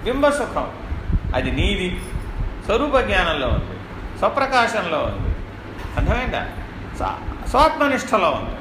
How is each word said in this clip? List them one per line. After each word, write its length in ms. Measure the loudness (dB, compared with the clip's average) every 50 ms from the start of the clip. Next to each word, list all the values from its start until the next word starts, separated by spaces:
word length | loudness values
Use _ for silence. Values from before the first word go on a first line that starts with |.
| 0
బింబ 240 | 0 2 4 4 4
సుఖం, 400 | 4 2 -2 -2 -2 -4 -4 -4 -8 -10 -8 -6 -6 -6 -2 0 0 0 2 2 0
అది 160 | 0 0 0
నీది, 380 | 2 2 2 2 2 0 0 -2 -4 -4 -8 -6 -6 -6 -6 -6 -6 -4 -4 -4 -4 -6 -2
స్వరూప 340 | 0 2 2 2 4 4 4
జ్ఞానంలో 500 | 4 4 2 2 2 2 0 0 0 0
ఉంది, 280 | 0 0 0 -4 -8 -10 -10 -12 -12 -10 -10 -10 -2 2
స్వప్రకాశంలో 800 | 2 2 4 2 0 4 4 4 4 4 2 -2 -2 0 0 0
ఉంది. 320 | 0 -2 -2 -2 -2 -2 -2 -2 -4 -10 -12 -12 -12 -12 -12 -10 -10 -4 0
అర్థమైందా? 480 | 0 2 2 2 2 0 0 -2 -2 -4 -4 -8 -10 -10 -10 -10 -12 -12 -10 -6
స్వ-, 220 | -4 -4 -4 -4 -4 -6 -8 -8 -6 -6 2
స్వాత్మనిష్టలో 840 | 6 6 6 6 6 4 2 2 2 0 0 2 2 4 4 2
ఉంది. 260 | 2 0 -4 -6 -8 -8